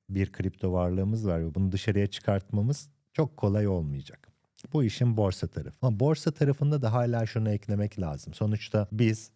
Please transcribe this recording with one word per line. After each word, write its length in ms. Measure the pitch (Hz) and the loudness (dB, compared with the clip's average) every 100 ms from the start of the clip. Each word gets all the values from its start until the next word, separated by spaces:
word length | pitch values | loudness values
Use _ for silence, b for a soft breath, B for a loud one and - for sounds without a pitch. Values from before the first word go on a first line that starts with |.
| - | -4
bir 220 | 95 92 | 0 0
kripto 420 | - 92 - 92 | -2 -4 -2 0
varlığımız 540 | 90 87 92 95 113 104 | 0 2 0 0 0 0
var 180 | 82 82 | 0 -2
ve 100 | 78 | 0
bunu 160 | 95 | 0
dışarıya 360 | 98 - 101 101 | 0 0 0 0
çıkartmamız 800 | - - 98 - 104 113 143 - _ _ | -2 0 0 0 0 0 -2 -8 _ _
çok 240 | - 151 - | -2 -2 0
kolay 300 | 104 104 104 | 0 2 2
olmayacak. 600 | 92 76 69 - - - _ _ - - | 0 -2 -6 -10 -18 -20 _ _ -20 -4
Bu 100 | 156 | 0
işin 340 | 117 - 120 110 | 0 2 2 2
borsa 300 | 101 - - | 0 0 -6
tarafı. 300 | - 71 - | -6 -10 -4
Ama 180 | 127 104 | -2 2
borsa 320 | 139 156 165 | 2 2 -2
tarafında 500 | - 143 139 143 151 | 0 2 2 0 0
da 120 | 113 | 2
hala 320 | 120 120 117 110 | 2 2 0 -2
şunu 240 | 117 110 | 0 0
eklemek 500 | 104 - 101 104 - | 0 -2 -2 -2 -4
lazım. 340 | 85 71 - | -6 -6 -10
Sonuçta 540 | - 107 107 - 107 101 | -4 -2 -2 -2 -2 0
biz 400 | 110 120 110 - | 2 2 0 -6